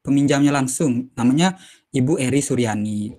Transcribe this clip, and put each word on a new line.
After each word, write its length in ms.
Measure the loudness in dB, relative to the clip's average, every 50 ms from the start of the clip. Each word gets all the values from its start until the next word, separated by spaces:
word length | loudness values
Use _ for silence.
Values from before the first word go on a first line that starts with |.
| _
peminjamnya 520 | -2 0 2 2 2 2 2 2 2 2
langsung, 560 | 0 -2 -2 -2 -2 -2 0 0 -2 -4 -6 -6 -2
namanya 400 | 0 2 4 4 2 2 0 -4 -10 -20 -20 _ _ _
Ibu 320 | -2 -2 0 0 0 0 0
Eri 160 | 0 0 0
Suryani. 800 | 0 0 -2 -2 0 -2 -2 -4 -4 -4 -4 -4 -6 -6 -10